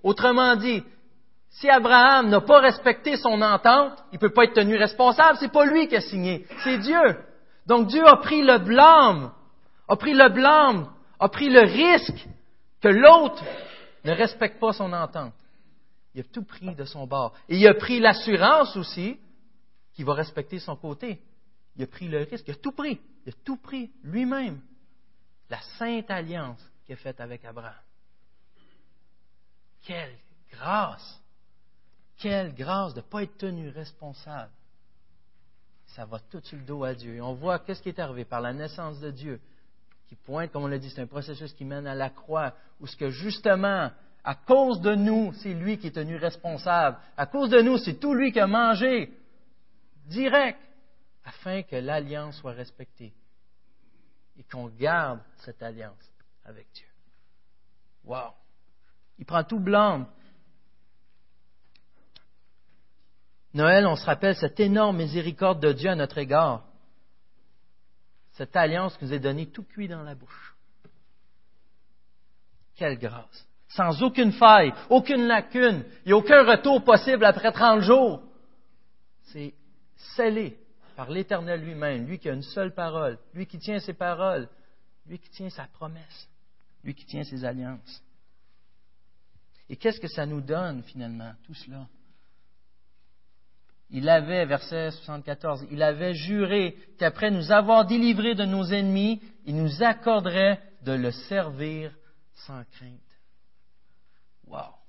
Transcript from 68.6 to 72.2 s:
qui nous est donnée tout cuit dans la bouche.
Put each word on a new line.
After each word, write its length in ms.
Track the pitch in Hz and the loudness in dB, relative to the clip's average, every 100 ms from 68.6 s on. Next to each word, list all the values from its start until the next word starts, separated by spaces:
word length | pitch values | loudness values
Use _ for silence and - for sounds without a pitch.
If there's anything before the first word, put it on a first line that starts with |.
| 160 170 190 - | 0 0 -6 -8
qui 80 | 135 | -8
nous 80 | |
est 60 | 143 | -6
donnée 280 | 139 143 160 | -6 -6 -10
tout 160 | - | -14
cuit 240 | 196 - 196 | -18 -14 -14
dans 160 | 170 | -14
la 120 | 151 143 | -16 -20
bouche. 400 | - - - - - - - - - - - - - - - - - - - - | -20 -20 -20 -20 -20 -20 -20 -20 -20 -20 -20 -20 -20 -20 -20 -20 -20 -20 -20 -20